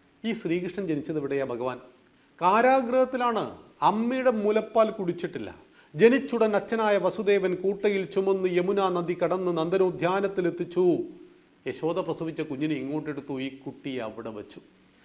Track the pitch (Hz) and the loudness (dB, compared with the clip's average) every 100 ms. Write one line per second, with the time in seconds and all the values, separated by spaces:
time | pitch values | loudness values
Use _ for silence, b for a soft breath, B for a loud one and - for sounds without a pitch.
0 | _ _ 220 220 170 175 180 180 185 151 | _ _ -6 -4 -2 -2 -4 -6 -4 -4
1 | - 156 139 139 135 120 127 120 - _ | -2 -4 -2 -2 -2 -4 -4 -6 -14 _
2 | _ b b - 175 214 254 269 233 262 | _ b b 0 2 4 6 4 2 2
3 | 254 254 240 220 127 - - - 156 208 | 2 2 0 0 -4 -8 -18 0 2 2
4 | 233 262 254 220 208 214 214 226 220 208 | 0 0 2 2 2 0 0 2 2 0
5 | 180 170 160 123 98 - - b b 151 | -4 -4 -6 -8 -10 -14 -20 b b 6
6 | 226 262 277 233 220 202 208 226 214 202 | 6 6 2 0 2 2 0 0 2 2
7 | 175 180 196 202 185 180 190 202 214 196 | 2 0 2 2 2 0 -2 0 0 0
8 | 180 196 190 190 185 175 180 202 190 175 | -2 -2 0 2 2 2 2 2 2 0
9 | 170 170 170 185 180 170 165 190 185 151 | -2 0 0 0 0 0 0 2 2 2
10 | 165 190 196 196 175 165 175 180 180 156 | 0 0 0 0 -2 -2 -4 2 4 2
11 | - B B B B _ 135 127 156 170 | -2 B B B B _ -10 -4 -4 -2
12 | 165 156 165 156 156 131 156 143 131 151 | -4 -4 -6 -6 -6 -4 -2 -2 -4 -6
13 | 151 139 131 135 135 135 139 120 143 127 | -6 -10 -8 -8 -8 -10 -14 -12 -8 -6
14 | 110 107 113 104 101 - - _ _ b | -8 -10 -12 -12 -14 -18 -20 _ _ b